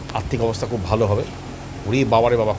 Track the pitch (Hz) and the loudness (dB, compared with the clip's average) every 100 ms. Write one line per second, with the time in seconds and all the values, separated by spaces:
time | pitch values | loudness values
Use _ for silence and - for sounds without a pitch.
0 | - 110 - 117 117 107 110 113 87 107 | -8 -6 -4 -2 0 -2 -4 -4 0 2
1 | 104 104 - - - - - - 101 131 | 2 2 -2 -8 -12 -12 -12 -8 -2 0
2 | 120 113 117 120 107 | 4 4 4 4 2